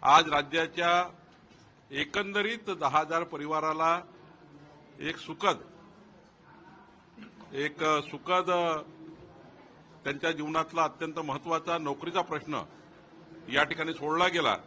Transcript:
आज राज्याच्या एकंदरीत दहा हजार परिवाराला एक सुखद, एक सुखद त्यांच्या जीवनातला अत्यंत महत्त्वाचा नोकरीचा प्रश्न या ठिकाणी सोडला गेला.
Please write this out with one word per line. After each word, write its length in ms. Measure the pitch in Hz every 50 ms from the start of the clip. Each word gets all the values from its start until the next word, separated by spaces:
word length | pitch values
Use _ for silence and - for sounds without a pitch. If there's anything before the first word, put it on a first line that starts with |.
| -
आज 260 | 131 143 156 165 156
राज्याच्या 800 | 151 147 147 139 147 165 165 165 165 170 170 170 175 175 180 175 - - - - - - - - - - - - - - - -
एकंदरीत 800 | 139 139 147 147 - 196 202 196 202 208 202 214 226 226 220 -
दहा 280 | 190 160 156 135 131 151
हजार 240 | 156 151 165 165 170
परिवाराला 800 | 170 - 147 147 147 156 156 151 156 156 156 160 165 165 175 180 - - - - - - - - - - - - - - - - - - -
एक 160 | - 151 160
सुखद, 400 | - - - 156 143 - 202 165 113 - - - - - - - - - - - - - - - _ - - - - - - - - - - - - - - - - - - - - - - -
एक 320 | 135 143 151 147 147 156
सुखद 680 | 156 156 151 143 151 - 143 - 165 180 185 180 180 180 175 175 170 160 156 147 - - - - - - - - - - - - - - - - - - - - - - - -
त्यांच्या 280 | 135 143 143 - 165 165
जीवनातला 500 | 147 151 151 160 160 160 156 - 165 165
अत्यंत 360 | 151 - - 165 160 156 165
महत्त्वाचा 600 | 160 147 135 143 - 170 165 160 160 175 170 170
नोकरीचा 440 | 160 143 143 143 160 165 170 190 170
प्रश्न 400 | - 160 147 - 151 151 123 85 - - - - - - - - - - - - - - - - -
या 160 | 123 139 151
ठिकाणी 280 | 147 165 156 156 160 160
सोडला 360 | 160 139 151 156 165 180 185
गेला. 280 | 175 175 151 123 101 92 -